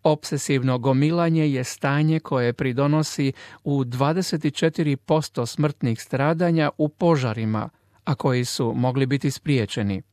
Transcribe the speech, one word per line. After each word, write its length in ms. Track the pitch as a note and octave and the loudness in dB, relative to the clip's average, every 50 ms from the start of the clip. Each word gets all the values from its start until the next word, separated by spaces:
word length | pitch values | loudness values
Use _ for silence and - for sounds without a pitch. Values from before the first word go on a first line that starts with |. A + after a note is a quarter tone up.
| _ | _
obsesivno 720 | D#3+ D3+ D3 - - D#3 C#3 - - C#3+ C3 B2 C3 B2+ | 2 2 2 -2 -6 -6 -6 -2 0 0 2 2 0 0
gomilanje 680 | B2 A#2 C3 C3 C3+ D3 D#3 E3 F3 E3+ E3 E3 D#3+ D#3 | 0 2 2 2 4 2 2 2 2 2 2 2 2 2
je 160 | D3 C#3 B2+ B2+ | 2 0 -2 -4
stanje 560 | - - - - C#3 C#3 D3 D#3 D#3 D#3+ D#3+ | -6 -6 -4 -2 0 2 2 2 2 2 0
koje 340 | - - D3 C3 B2 A#2+ A#2+ | -2 -2 -2 0 0 0 0
pridonosi 800 | - C#3+ C3 A#2+ B2+ C#3 C#3+ D3+ D#3 D3+ - - - C#3+ C3+ - - - - - - _ | 0 -2 -2 0 0 0 2 2 0 0 -2 -2 -2 -2 -2 -2 -6 -18 -20 -20 -10 _
u 200 | D#3 C#3+ C#3 C3 | -2 -2 -2 -2
dvadeset 720 | A#2+ A#2+ B2 C#3 C#3+ E3 F#3+ F3+ - - D#3 - D3 - | -4 -2 0 0 2 2 0 -2 -2 -4 -2 -2 -4 -2
četiri 400 | - E3+ D#3+ D#3+ - E3 D3+ C#3 | 0 -2 0 0 0 0 0 0
posto 500 | - _ - D#3 D#3 D3 - _ - A#2+ | -2 _ 0 0 0 0 -2 _ -6 -6
smrtnih 560 | A2+ - - D3 D3 D3 _ - B2 A2+ - | -4 -2 0 0 0 0 _ -2 -2 -2 -4
stradanja 680 | - - - C3 C3+ D#3 E3 D#3+ F3+ E3+ E3 D#3+ D3+ D3 - | -6 -6 -2 0 0 0 2 2 2 2 2 2 2 0 0
u 120 | - D#3 D3+ | -2 -2 -2
požarima, 800 | _ _ F#3 E3+ E3 C#3 B2+ A#2 G#2+ A2+ A2 G#2+ G#2+ G#2+ A2 - _ _ _ _ _ _ _ | _ _ 2 2 2 2 0 -2 -2 -2 -2 -2 -2 -2 -4 -6 _ _ _ _ _ _ _
a 120 | - C#3 | -4 -4
koji 300 | - - C#3 B2+ B2+ B2 | 0 0 0 2 2 0
su 280 | - - - C3 A2+ A#2+ | -2 -2 -2 -2 -2 0
mogli 320 | B2 B2 B2+ B2 C#3 C3+ | 0 0 0 0 0 0
biti 260 | B2+ C#3+ C3+ - C#3 | 0 0 -2 -2 -4
spriječeni. 680 | C3 - _ D#3+ C#3+ B2 G#2+ - - B2+ G#2 G2+ G2 F#2+ - _ | -4 -4 _ 0 0 0 0 -2 -2 -4 -2 -2 -2 -4 -8 _